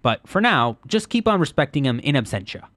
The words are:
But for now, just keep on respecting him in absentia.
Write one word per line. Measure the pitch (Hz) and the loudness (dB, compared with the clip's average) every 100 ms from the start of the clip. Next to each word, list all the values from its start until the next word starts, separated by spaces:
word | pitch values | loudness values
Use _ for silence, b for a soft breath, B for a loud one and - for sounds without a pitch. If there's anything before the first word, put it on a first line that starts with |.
But | 123 110 - | -2 -4 -4
for | 185 | 0
now, | 233 160 120 113 - | 2 2 0 -2 -4
just | 220 - | -4 -2
keep | 233 226 | 0 2
on | 202 | 2
respecting | 156 - 143 147 135 | 0 0 0 0 0
him | 120 | 0
in | - | 2
absentia. | 143 107 101 - - - | 0 0 -6 -8 -16 -18